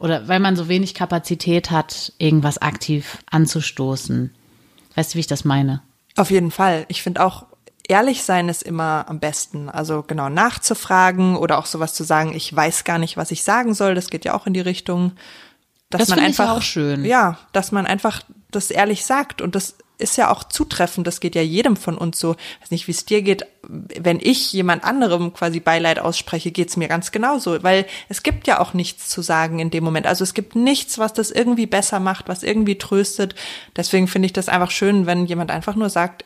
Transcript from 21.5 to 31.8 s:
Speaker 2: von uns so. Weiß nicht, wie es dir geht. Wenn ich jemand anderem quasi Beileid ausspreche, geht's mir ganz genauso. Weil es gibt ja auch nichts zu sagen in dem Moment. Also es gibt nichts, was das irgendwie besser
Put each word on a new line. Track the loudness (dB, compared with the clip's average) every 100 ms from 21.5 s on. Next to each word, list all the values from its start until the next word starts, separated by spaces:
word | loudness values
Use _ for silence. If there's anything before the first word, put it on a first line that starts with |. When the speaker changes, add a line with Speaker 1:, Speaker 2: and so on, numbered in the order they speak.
| 2 2 2
Speaker 2:
von | 0 -4
uns | -4 -2
so. | -2 -2 -6 -14
Weiß | -6
nicht, | -6 -4
wie |
es | -6 0
dir | 2
geht. | 2 0 -2 _ -16
Wenn | -14 -12 -2 0 2
ich | 2 2 0
jemand | 0 2 2
anderem | 2 2 2 2 0
quasi | -2 -2 0
Beileid | 2 2 2 2
ausspreche, | 0 -2 -4 -4 -4
geht's | -2 -2 -2
mir | -2
ganz | -2 -2
genauso. | -2 0 0 0 0
Weil | 4 2 0 -8 -12
es | -6
gibt | -4 -2 2
ja | 2
auch | 2
nichts | -2 -4 -8 -8
zu | -6
sagen | 0 0 0 -2
in | -2
dem | 0
Moment. | 0 0 0
Also | 0
es | -2
gibt | -4 -2 2
nichts, | 2 2 -2 -2
was | -2
das | -2 -2
irgendwie | 0 2 2 2
besser | 0